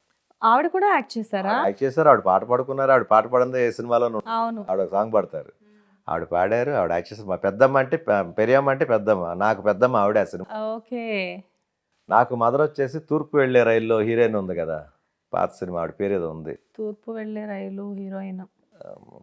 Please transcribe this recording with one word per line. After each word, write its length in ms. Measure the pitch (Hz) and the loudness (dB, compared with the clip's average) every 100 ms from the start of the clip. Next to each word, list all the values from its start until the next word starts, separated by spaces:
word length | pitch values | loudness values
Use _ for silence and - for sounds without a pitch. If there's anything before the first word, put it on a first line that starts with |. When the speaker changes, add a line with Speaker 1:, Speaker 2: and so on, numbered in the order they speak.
| _ _ _ - | _ _ _ -2
Speaker 1:
ఆవిడ 240 | 220 247 349 | 2 4 2
కూడా 200 | 370 403 | 0 2
యాక్ట్ 300 | 320 - 226 | 0 -2 -10
చేశారా? 340 | 214 196 190 | -6 -4 -2
Speaker 2:
ఆవిడ 140 | 240 320 | 0 -2
యాక్ట్ 180 | - | -2
చేశారు, 260 | 135 160 151 | -2 4 6
ఆవిడ 100 | 113 | 6
పాట 240 | 95 95 | 6 2
పాడుకున్నారు, 480 | 117 123 131 135 135 | 2 -2 0 -2 4
ఆవిడ 120 | 131 | 4
పాట 240 | 107 110 113 | 6 2 4
పాడందే 400 | 127 127 127 120 | 2 2 0 -2
ఏ 40 | |
సినిమాలోనూ. 500 | 117 120 120 120 110 214 | -2 0 0 2 -2 -6
Speaker 1:
అవును. 380 | 226 233 220 95 | -4 -4 -6 -6
Speaker 2:
ఆవిడ 120 | 95 | -4
ఒక 100 | 95 | 0
సాంగ్ 220 | 95 110 | 0 0
పాడతారు, 400 | 110 90 78 - _ | 0 -2 -8 -14 _
Speaker 1:
మ్మ్. 100 | _ _ _ _ - | _ _ _ _ -6
Speaker 2:
ఆవిడ 140 | 82 | -6
పాడారు, 480 | 82 85 98 117 135 | -2 0 0 0 -2
ఆవిడ 200 | 131 85 | -2 -2
యాక్ట్ 220 | 85 - | -2 -6
చేశారు. 140 | 104 101 | -14 -8
మా 80 | 90 | -4
పెద్దమ్మ 420 | 98 101 131 135 | -4 2 4 4
అంటే 200 | 131 - | 0 -4
పె-, 340 | - 101 87 | 0 0 0
పెరియమ్మ 380 | 85 113 135 139 | 0 4 4 2
అంటే 160 | 135 151 | 0 0
పెద్దమ్మ, 480 | 110 104 98 85 | 0 2 0 0
నాకు 280 | 87 104 98 | -2 0 0
పెద్దమ్మ 340 | 101 101 123 117 | 0 2 2 2
ఆవిడే 240 | 101 107 | 2 2
ఆ 40 | |
సినిమా. 520 | 92 90 92 214 220 220 | 0 -6 -12 -8 -8 -8
Speaker 1:
ఓకే. 640 | - 240 226 202 180 180 - _ _ _ _ _ - | -10 -10 -6 -6 -6 -10 -18 _ _ _ _ _ 2
Speaker 2:
నాకు 260 | 104 120 120 | 2 2 2
మదర్ 260 | 117 139 | 0 2
వచ్చేసి 380 | 151 151 131 151 | -2 0 -4 -4
తూర్పు 380 | - 151 147 147 | -4 -4 0 0
వెళ్ళే 260 | 131 123 | 4 4
రైల్లో 360 | 117 113 113 113 | 6 2 2 0
హీరోయిన్ 360 | 110 117 113 104 | 2 2 2 2
ఉంది 200 | 92 85 | -4 -6
కదా, 320 | 82 78 76 _ _ _ _ | -6 -6 -10 _ _ _ _
పాత 180 | 90 92 | -4 -4
సినిమా, 280 | - 92 85 | -4 -8 -6
ఆవిడ 120 | 82 - | -6 -4
పేరు 140 | 98 | -2
ఏదో 160 | 98 82 | -2 -4
ఉంది. 300 | 80 78 62 _ - | -8 -12 -14 _ -12
Speaker 1:
తూర్పు 340 | 214 208 - | -12 -10 -14
వెళ్ళే 340 | 226 214 214 214 | -12 -10 -12 -10
రైలు 480 | 196 196 196 202 | -10 -10 -10 -12
హీరోయిన్. 480 | 196 196 190 196 185 185 _ _ _ - | -10 -10 -10 -10 -12 -16 _ _ _ -20
Speaker 2:
ఆ, 80 | - - - | -20 -20 -20